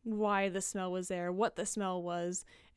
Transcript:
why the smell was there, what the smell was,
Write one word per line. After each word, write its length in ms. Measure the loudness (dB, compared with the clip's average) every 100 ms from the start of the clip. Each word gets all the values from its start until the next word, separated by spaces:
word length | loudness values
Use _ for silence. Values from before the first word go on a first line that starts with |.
why 440 | -4 2 4 4 2
the 140 | 0
smell 300 | -2 -2 -2
was 180 | -2 -2
there, 220 | -2 0
what 260 | 2 2 2
the 80 | -4
smell 360 | -2 -2 -2
was, 440 | -2 -2 -2 -4 -8 -20 -16